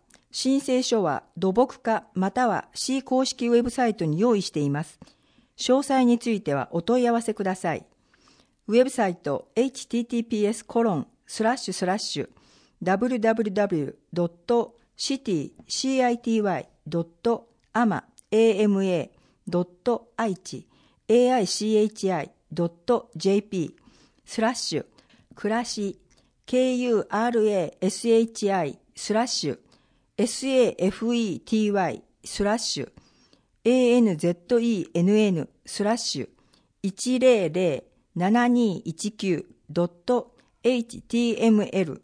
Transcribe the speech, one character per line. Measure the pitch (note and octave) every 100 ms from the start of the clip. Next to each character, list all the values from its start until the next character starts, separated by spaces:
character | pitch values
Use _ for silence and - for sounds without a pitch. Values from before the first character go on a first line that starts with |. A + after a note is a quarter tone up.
| _ _ _
申 | - C4 C4+
請 | C#4 B3+
書 | B3 A3+
は | E3+ C3 - -
土 | F#3+
木 | F#3+ C4 -
課 | A3+ A3 -
ま | F#3+ F#3+
た | B3 B3
は | F3 -
市 | - - C4
公 | C4+ B3+
式 | C4 - A#3+
ウ |
ェ | A#3+
ブ | B3
サ | B3+ A#3+
イ |
ト | G#3+
に | E3 D#3
用 | A#3+ G#3
意 |
し | -
て | D3+
い | C#3+
ま | C#3+
す。 | D#3+ _ - _ _ _ _ -
詳 | - C4
細 | C#4+ C4+
に | B3 A#3
つ | A#3
い | G#3
て | -
は | C#3 -
お | E3+
問 | - B3
い | A#3+
合 |
わ | A#3
せ | A3+
く | G#3
だ | F#3+
さ | F#3 F3
い。 | C3+ - _ _ _ _ _ _ _ -
ウ |
ェ | A3+
ブ | B3+
サ | - G3
イ | F3
ト、 | D3+ C#3 - -
エ |
イ | C4
チ | - -
テ | A#3
ィ |
ー | A#3
テ | A#3
ィ |
ー | A#3
ピ | G#3+
ー | G#3
エ |
ス | A3 -
コ | A#3
ロ | A#3
ン | D#3 - _ -
ス | -
ラ | A3
ッ | C4
シ | -
ュ |
ス | F#3
ラ | F3+ G3+
ッ |
シ | - D3+
ュ | - _ _ _ _ _
ダ | F3+ G3
ブ | B3
リ | B3+
ュ |
ダ | A3+
ブ | A3
リ | G#3+
ュ | F#3+ G3+ E3 C#3 - _
ド | E3+ E3+
ッ | - -
ト | A#3 G#3+ - _ -
シ | - C4+
テ | B3+
ィ | E3+ - - -
シ | - C4 C4
ー | B3
ア |
イ | A#3+
テ | A#3
ィ | A3+
ー |
ワ | G3+ D#3
イ | - _ D3+
ド | E3+
ッ | E3 _
ト | A#3 A3+ - _ _
ア | A3
マ | A#3 D#3 - _ _
エ | G#3+
ー | A3+ G3+
エ | G#3+
ム | G3
エ | F#3+ E3+ -
ー | _ _ _ -
ド | F3
ッ | F3 _
ト | B3 A3+ - -
ア | A3+
イ | F3+
チ | - B2+ - _ _ _ -
エ | A3+ B3
ー |
ア | B3+
イ | F#3
シ | - G#3+
ー | G#3+
エ |
イ | G#3+
チ | G#3+ F#3+
ア | F3
イ | - _ _
ド | D#3+ E3+
ッ |
ト | - - A#3 -
ジ | D#3+ G3
ェ | G3+
ー | G#3
ピ | F#3+ D#3 -
ー | _ _ _ _
ス | - -
ラ | A3+
ッ |
シ | B3 - D3+
ュ | - _ _ _ _ - G#3 A3+ A#3 - G3+ - _ _ _ _ -
ケ | B3+ B3+
ー | B3
ユ | B3 G#3+
ー | -
ア | G3+ A#3
ー |
ル | A#3 G#3+
エ | G3+ D#3+ -
ー | F#3
エ |
ス | - A#3
エ | A3+
イ | A3+
チ | - G3+
ア | F#3+
イ | D3 - _ -
ス | -
ラ | G#3+
ッ | B3
シ | - D3+
ュ | - _ _ _ _ _ -
エ | G#3+
ス | - C4
エ | C4 A3
ー | -
エ | F#3
フ | - A3+
イ | A#3+ A3 D3
ー | -
テ | A3
ィ | G#3
ー |
ワ | G3+ E3+
イ | - - _
ス | - -
ラ | G3+
ッ | A3
シ | - C#3+
ュ | - - _ _ _ _ _ _
エ | A3+
ー | B3+ A#3+ B3
エ |
ヌ | A3 D#3
ゼ | F3
ッ |
ト | E3+ - A#3+
イ | A#3 G#3 -
ー | F3
エ |
ヌ | F3+ G#3+
エ | G#3
ヌ | E3 - _ -
ス | -
ラ | G3+
ッ | A#3
シ | - C#3+
ュ | - _ _ _ _ _
一 | G3 - B3 B3+
零 | B3+ A#3 E3
零 | F3 F3+ C3+ - _ _ E3+
七 | F#3 A#3 B3
二 | A#3+ A3+ E3+
一 | - D3+ G#3
九 | G#3+ F#3+ D#3+ - _ -
ド | D#3+
ッ | F3
ト | - - B3 - _ _ _
エ | A#3 B3
イ |
チ | A#3 -
テ | - A#3
ィ | A#3 A3
ー |
エ | A3+
ム | G#3+ F#3
エ | F#3+
ル。 | E3+ -